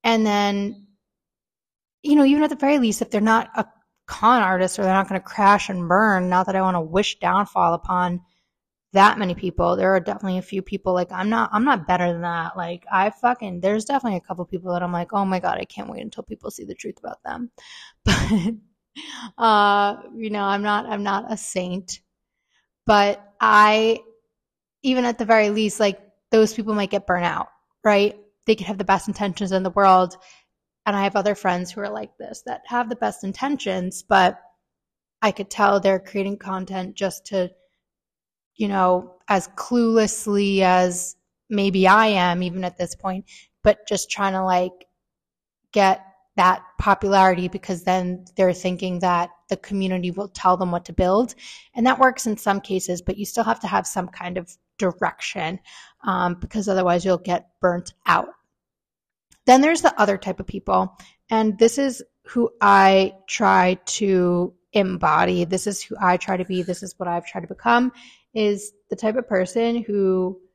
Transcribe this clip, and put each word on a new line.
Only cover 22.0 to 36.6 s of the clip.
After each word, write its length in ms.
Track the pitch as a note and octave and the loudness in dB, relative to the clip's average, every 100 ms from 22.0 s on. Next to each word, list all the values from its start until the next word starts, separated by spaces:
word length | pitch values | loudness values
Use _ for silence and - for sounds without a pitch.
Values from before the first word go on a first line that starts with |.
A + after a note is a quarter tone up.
| _ _ _ _ _ _ _ _ - | _ _ _ _ _ _ _ _ 2
but 480 | G#3 G3+ G3+ - _ | 4 4 0 -10 _
I, 580 | A3 G#3 G#3+ G#3+ A3 A3+ - _ _ _ _ _ _ _ | 4 6 6 4 2 0 -6 _ _ _ _ _ _ _
even 220 | C4 B3+ | -2 0
at 140 | A#3+ A#3+ | 0 -2
the 80 | A3 | 2
very 240 | A3+ G#3 | 4 4
least, 280 | G#3 G#3+ - | 0 -2 0
like, 220 | G#3 G3 _ _ _ | -2 -2 _ _ _
those 240 | A3 G#3+ | 4 4
people 180 | A3 G#3+ | 0 -4
might 180 | G#3+ G3 | -4 -2
get 160 | G3+ G3 | -4 -2
burnt 200 | F3+ F3 | -2 -2
out, 220 | D#3+ - _ _ _ | -4 -10 _ _ _
right? 340 | G#3+ G3+ G3+ G3+ _ _ - | 2 4 2 -2 _ _ -2
They 80 | |
could 140 | A3 F3+ | -2 -2
have 100 | G3 | -6
the 60 | |
best 220 | G3 F#3+ - | 0 0 0
intentions 460 | - G3+ E3+ G3 | -4 -6 -4 -2
in 120 | F#3+ | -2
the 60 | F#3 | -2
world. 460 | G3+ G3 F#3 F3+ - - _ _ _ _ _ - | 4 6 6 4 -4 -20 _ _ _ _ _ -4
And 100 | G3+ | -2
I 80 | |
have 100 | G3 | 0
other 200 | G#3 G3+ | 0 0
friends 360 | G3 F#3+ F3+ F3+ | 0 -2 -2 -6
who 120 | - | -10
are 80 | G3+ | -10
like 260 | G#3+ G#3+ _ | -10 -14 _
this 260 | A3+ A3 B3 | -16 -14 -12
that 160 | - | -14
have 240 | - A#3+ A3+ | -6 -6 -4
the 80 | A3+ | -4
best 260 | G#3+ - | -6 -6
intentions, 800 | G3 G3+ C4+ C#4+ G3+ F#3 F3+ - | -10 -6 -4 -4 -4 -4 -6 -10
but 380 | - G3 F3+ - _ _ _ _ _ _ _ _ | 0 4 4 0 _ _ _ _ _ _ _ _
I 100 | A3 | -2
could 200 | F#3+ G3+ | -2 -10
tell 280 | - G3+ G3+ | 0 2 4
they're 220 | G3 F#3+ | 2 0
creating 380 | F#3+ G3+ G3 G3+ | -2 -6 -6 -8
content 560 | G3 F#3+ | -10 -10